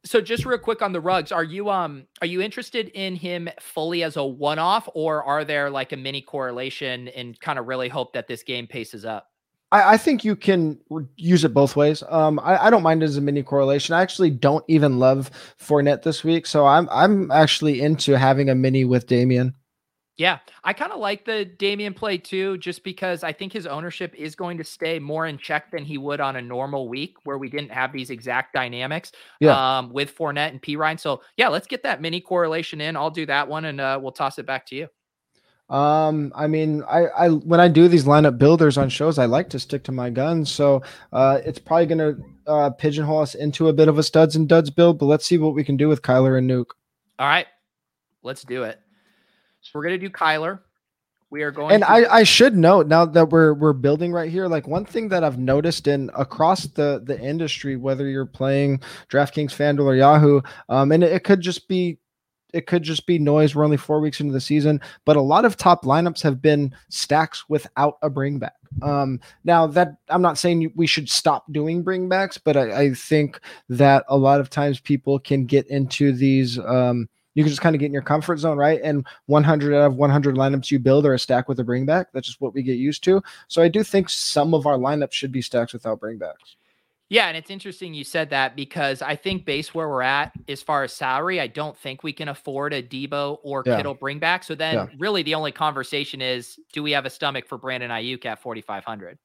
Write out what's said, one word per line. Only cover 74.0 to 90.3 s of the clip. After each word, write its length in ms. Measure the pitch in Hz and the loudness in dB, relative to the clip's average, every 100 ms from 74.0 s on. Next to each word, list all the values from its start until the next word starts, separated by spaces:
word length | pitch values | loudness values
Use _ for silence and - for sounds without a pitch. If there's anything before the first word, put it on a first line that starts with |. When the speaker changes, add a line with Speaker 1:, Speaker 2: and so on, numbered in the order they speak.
| - | 4
Speaker 2:
a 80 | 139 | 2
lot 240 | 135 143 | 4 4
of 100 | 135 | 0
times 300 | - 143 135 | -2 -2 -4
people 400 | - 143 139 139 | -2 -2 0 -2
can 260 | - 139 123 | 0 -2 2
get 220 | 139 - | 0 0
into 440 | 139 135 - 143 | -4 -4 0 0
these, 460 | 123 135 135 127 120 | 2 2 2 0 -4
um, 500 | 113 127 123 120 117 _ _ | -2 0 0 -2 -6 _ _
you 100 | 151 | 0
can 60 | 151 | 0
just 120 | 139 | 2
kinda 160 | 170 156 | 0 0
get 80 | 143 | -2
in 60 | |
your 100 | 139 | -4
comfort 360 | 139 151 160 160 | -2 -2 -2 -2
zone, 200 | 160 147 | -2 2
right? 220 | 143 160 | 2 2
And 240 | 147 147 131 - - | 0 -4 -4 -16 2
one 180 | 147 | 4
hundred 280 | 147 156 143 | 4 2 2
out 140 | 143 147 | 4 4
of 80 | |
one 160 | 127 143 | 4 2
hundred 240 | 143 139 | 2 2
lineups 380 | 131 135 139 - | 0 0 -2 -2
you 80 | 139 | -4
build 260 | 123 139 143 | 2 2 4
are 80 | |
a 60 | 127 | 0
stack 280 | - 127 127 | 0 -2 -2
with 120 | 127 | -6
a 40 | |
bring 220 | 120 123 135 | -4 -4 0
back. 220 | 170 185 | -2 -2
That's 140 | 131 - | -10 -12
just 140 | - | -10
what 120 | 131 | -8
we 120 | 131 | -6
get 140 | 127 123 | -6 -4
used 260 | 139 147 | -4 -2
to. 180 | 185 190 - - _ | 0 0 -2 -20 _
So 160 | 165 | 2
I 60 | 165 | 2
do 160 | 196 | 2
think 240 | 214 196 180 | 0 -2 -2
some 440 | - - 147 151 | -6 -2 0 2
of 120 | 160 143 | 2 2
our 100 | 135 | 0
lineups 360 | 131 151 139 | 0 -2 -4
should 180 | - 135 | -6 -6
be 100 | 135 | -8
stacks 320 | 120 120 117 | -4 -4 -4
without 280 | 117 113 110 | -8 -8 -8
bring 180 | 107 113 | -8 -10
backs. 380 | 87 - _ _ _ _ _ _ _ | -14 -14 _ _ _ _ _ _ _
Speaker 1:
Yeah, 180 | 214 185 | -2 0
and 100 | 160 | -6
it's 140 | 160 | -14
interesting 420 | 196 196 - 180 | -16 -16 -16 -14
you 120 | 151 | -14
said 260 | 135 170 151 | -8 -6 -4
that 240 | 139 135 | -4 -4
because 480 | 127 139 175 139 131 | -6 -12 -6 -6 -6
I 140 | 139 151 | -8 -8
think 280 | 190 185 | -8 -8
based 300 | 170 143 156 | -6 -8 -8
where 140 | 165 156 | -8 -6
we're 140 | 131 | -4
at 300 | 127 139 151 | -2 -2 -6